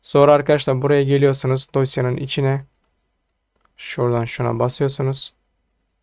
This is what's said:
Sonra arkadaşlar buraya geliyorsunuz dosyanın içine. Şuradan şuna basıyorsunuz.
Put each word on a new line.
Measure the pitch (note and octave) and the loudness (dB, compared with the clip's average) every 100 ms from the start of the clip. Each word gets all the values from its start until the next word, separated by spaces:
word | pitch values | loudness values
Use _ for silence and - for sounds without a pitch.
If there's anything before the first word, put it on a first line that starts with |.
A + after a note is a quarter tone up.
Sonra | - D3 C#3+ | 0 4 6
arkadaşlar | D3 C#3 D3 C#3 C3 | 6 4 0 0 -2
buraya | C#3+ D3 | 2 2
geliyorsunuz | C#3 C#3 C#3 C3+ C3 C3 - | 2 2 2 2 -2 -2 -2
dosyanın | C3+ C3 - B2+ C3 | -2 -2 -2 -4 -4
içine. | C3+ - C#3 C3+ C3+ _ _ _ _ _ _ _ _ _ _ _ | -6 -2 -2 -2 -6 _ _ _ _ _ _ _ _ _ _ _
Şuradan | - - B2 A#2+ | -12 -2 0 0
şuna | A#2+ - A#2+ A#2 | -4 -4 -4 0
basıyorsunuz. | B2 - C#3 C3+ C3+ C3+ - _ _ _ _ _ _ _ | -2 0 -4 -2 -4 -4 -10 _ _ _ _ _ _ _